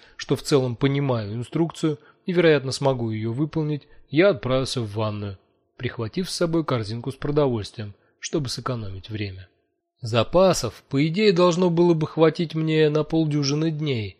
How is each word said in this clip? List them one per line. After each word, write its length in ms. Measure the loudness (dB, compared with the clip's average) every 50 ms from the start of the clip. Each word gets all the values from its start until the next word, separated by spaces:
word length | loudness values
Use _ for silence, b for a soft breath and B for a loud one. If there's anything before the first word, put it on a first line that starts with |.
| b b b
что 200 | b -4 -4 -4
в 60 | -4
целом 340 | 0 2 2 2 2 0 -2
понимаю 580 | -2 0 0 0 0 0 0 -2 -2 -2 -6 -6
инструкцию 640 | -8 -8 -6 -2 -2 -2 -2 -4 -4 -2 -2 -2 -4 b b b b -6
и, 60 | -2
вероятно, 400 | 2 4 6 6 4 4 2 -2
смогу 380 | -4 0 0 0 0 0 -2 -4
ее 220 | -4 -4 -4 -4
выполнить, 560 | -2 -2 -4 -2 -2 -4 -2 -2 -4 -6 -8 b b b b b
я 180 | 2 4 4 4
отправился 540 | 4 2 -2 -2 0 0 0 -2 -4 -6
в 100 | -6 -6
ванную, 460 | -4 -4 -4 -4 -4 -6 -8 -10 -10 -12 _ _ _ _ _ _ _ -10
прихватив 520 | -10 -8 -6 -6 -8 -6 -4 -6 -6 -6
с 40 | -4
собой 300 | -4 -2 0 0 -2 -2
корзинку 460 | 0 -2 -2 -2 -4 -8 -8 -8 -8
с 60 | -8
продовольствием, 800 | -6 -4 -2 2 2 2 2 2 -2 -4 -6 -10 -12 -12 -12 -12 _ _ _ _ _
чтобы 300 | -12 -4 -4 -4 -4 -4
сэкономить 580 | -8 -8 -6 -6 -6 -6 -6 -8 -10 -12 -12 -10
время. 400 | -8 -8 -8 -8 -8 -14 -18 _ _ _ _ _ _ _ _ _ _ -12
Запасов, 800 | -6 0 2 0 2 4 4 4 4 4 4 2 -2 -6 -8 -10 _ -4
по 180 | 0 0 2
идее, 260 | 2 2 4 4 4
должно 380 | 6 6 6 4 4 4 2 2
было 240 | 4 4 4 4 4
бы 140 | 2 0 -2
хватить 480 | 2 4 4 4 4 2 -4 -4 -2
мне 320 | -2 -2 0 2 4 4 4
на 160 | 2 0 0
полдюжины 680 | 0 0 0 0 2 0 0 0 0 -2 -2 -2 -2
дней 480 | -4 -4 -4 -2 -2 -4 -4 -8 -10 _